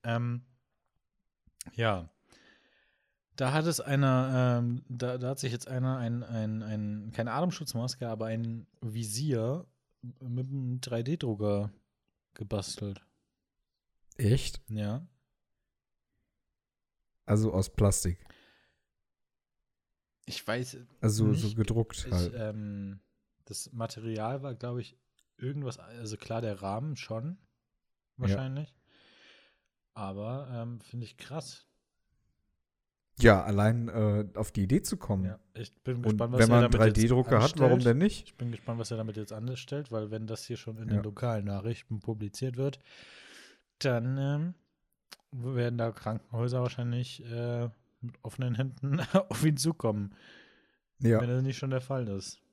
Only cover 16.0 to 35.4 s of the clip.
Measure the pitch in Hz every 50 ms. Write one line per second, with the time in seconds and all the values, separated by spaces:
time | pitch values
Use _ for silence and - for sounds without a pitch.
16 | _ _ _ _ _ _ _ _ _ _ _ _ _ _ _ _ _ _ _ _
17 | _ _ _ _ _ - 104 107 110 110 - 95 98 - - - 104 101 104 -
18 | - 90 87 - - - - _ _ _ _ _ _ _ _ _ _ _ _ _
19 | _ _ _ _ _ _ _ _ _ _ _ _ _ _ _ _ _ _ _ _
20 | _ _ _ _ _ - - - - - 110 123 127 123 - 131 123 _ _ _
21 | - 110 104 110 110 107 - - 107 107 107 113 107 - 110 113 113 - - -
22 | - - - 90 87 87 - 113 110 107 107 107 107 104 101 101 101 98 98 98
23 | _ _ _ _ _ _ _ _ _ - 104 - - - - 117 113 110 - 110
24 | 110 113 110 107 107 113 135 139 131 139 123 - - 123 123 123 113 - - _
25 | _ _ _ _ _ _ _ _ 127 127 143 147 143 123 - - 85 92 117 240
26 | 117 107 107 - - - 110 113 117 110 101 95 98 98 101 110 135 156 147 -
27 | - - 110 113 120 156 180 - _ _ _ _ _ _ _ _ _ _ _ _
28 | _ _ _ - 127 98 98 - 131 131 135 139 151 - _ _ _ _ _ _
29 | _ _ _ _ - - - - _ _ _ _ _ _ _ _ _ _ _ 110
30 | 104 98 95 101 104 113 123 135 143 131 123 117 117 120 120 113 - - - 123
31 | 117 107 - _ - - 139 160 - - - - _ _ _ _ _ _ _ _
32 | _ _ _ _ _ _ _ _ _ _ _ _ _ _ _ _ _ _ _ _
33 | _ _ _ - - 120 104 95 - - 104 101 104 107 113 120 117 117 - 113
34 | 107 104 104 107 107 95 - - 107 - - 110 98 95 127 - 139 - - 185
35 | - - 110 95 95 92 107 -